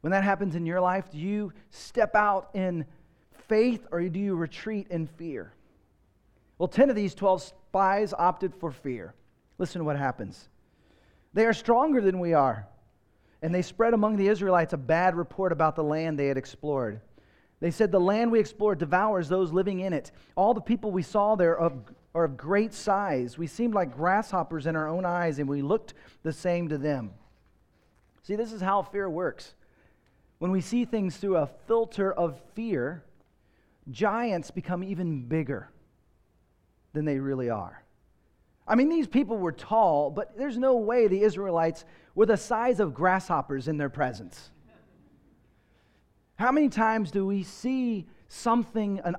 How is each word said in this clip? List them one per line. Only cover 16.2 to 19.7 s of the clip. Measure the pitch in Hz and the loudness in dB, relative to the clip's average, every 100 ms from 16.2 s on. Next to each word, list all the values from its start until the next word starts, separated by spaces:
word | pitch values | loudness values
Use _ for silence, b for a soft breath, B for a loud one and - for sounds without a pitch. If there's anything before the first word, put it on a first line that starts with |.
| 143 | 0
had | 135 | -2
explored. | 135 - 151 139 117 107 - b b b b b | -6 -10 -4 -2 -2 -6 -14 b b b b b
They | 170 | -4
said, | 165 208 | 2 4
"The | 190 | 4
land | 180 208 233 | 4 4 4
we | 226 | 2
explored | 202 - 208 175 | 2 0 0 0
devours | 156 180 214 196 151 | 2 2 2 0 0
those | 185 180 | 0 0
living | 170 190 | 0 0